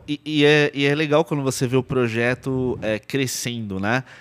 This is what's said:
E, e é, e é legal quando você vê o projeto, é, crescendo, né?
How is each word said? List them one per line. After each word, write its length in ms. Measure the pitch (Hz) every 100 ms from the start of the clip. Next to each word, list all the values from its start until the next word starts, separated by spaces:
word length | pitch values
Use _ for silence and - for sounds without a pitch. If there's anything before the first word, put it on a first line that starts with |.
| -
E, 140 | 147
e 200 | 147 151
é, 260 | 143 151 143
e 100 | 139
é 100 | 139
legal 300 | 147 156 147
quando 180 | 165 147
você 240 | 135 - 127
vê 100 | 131
o 60 |
projeto, 960 | 123 127 117 113 120 127 135 131 127 110
é, 160 | 104 107
crescendo, 840 | - 139 127 - 127 120 104 95
né? 240 | 101 127 131 -